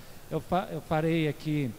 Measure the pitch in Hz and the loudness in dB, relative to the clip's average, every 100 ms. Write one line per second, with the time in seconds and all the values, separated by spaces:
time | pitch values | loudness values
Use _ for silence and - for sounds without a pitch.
0 | - - - 156 - 180 202 165 - 156 | -16 -16 -6 -6 0 0 0 -4 0 2
1 | 160 165 151 135 151 151 131 | 4 4 2 0 0 0 0